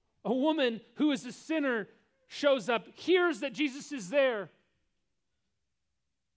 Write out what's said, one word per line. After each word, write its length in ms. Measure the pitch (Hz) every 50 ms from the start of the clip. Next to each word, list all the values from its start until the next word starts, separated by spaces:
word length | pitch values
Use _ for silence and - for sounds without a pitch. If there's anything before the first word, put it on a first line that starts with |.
| _ _ _ _ -
a 80 | 175
woman 480 | 240 262 262 311 311 320 269 240 226 208 - - _
who 160 | - 294 302
is 160 | 277 226 -
a 60 | 247
sinner 560 | - - - - 320 320 285 269 240 220 185 - - _ _ _ _ _ _ _
shows 400 | - - 285 285 269 262 180 208
up, 180 | 233 220 - - -
hears 460 | - - 302 359 359 359 349 294 202
that 120 | - 277
Jesus 380 | 214 190 302 277 240 285 - -
is 180 | 294 262 190 175
there. 420 | 247 285 269 262 233 208 185 151 - _ _ _ _ _ _ _ _ _ _ _ _ _ _ _ _ _ _ _ _ _ _ _ _ _ _ _ _ _ _ _ _ _ _ _ _